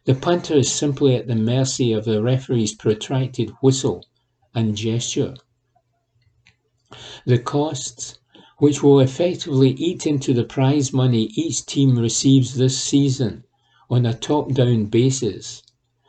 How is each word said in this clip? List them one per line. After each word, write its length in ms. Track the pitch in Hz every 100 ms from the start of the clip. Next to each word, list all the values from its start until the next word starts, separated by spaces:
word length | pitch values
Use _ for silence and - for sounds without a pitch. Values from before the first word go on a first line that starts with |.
the 100 | -
punter 400 | 131 175 175 -
is 160 | 151 120
simply 440 | - 147 135 143
at 140 | 123 117
the 80 | 113
mercy 560 | 110 127 131 - 123
of 120 | 110
the 180 | 113 107
referee's 520 | 117 131 - 123 107
protracted 760 | - 113 107 - 131 131 - 107 -
whistle 420 | 135 131 127 90 - _ _ _ _
and 220 | 117 110 104
gesture. 580 | 110 117 - - 113 - _ _ _ _ _ _ _ _ _ _ _ _ _ _ _ - - -
The 140 | - 123
costs, 800 | - 147 156 143 - - - - _ _ _ _
which 240 | 147 143
will 180 | 143 139
effectively 680 | 131 - 175 156 170 135 135
eat 360 | 131 165 185 160
into 280 | 143 139
the 100 | 120
prize 480 | 110 - 131 147 127
money 320 | 131 127 117 110
each 320 | - 160 127 -
team 300 | 143 135 120
receives 580 | 117 - 139 135 123
this 220 | 120 131 131
season 680 | - 143 143 127 110 85 - _ _ _ _
on 180 | 123 117
a 80 |
top-down 720 | 117 - 147 139 135 123 117 104
basis, 760 | 117 131 131 110 90 - - _ _ _ _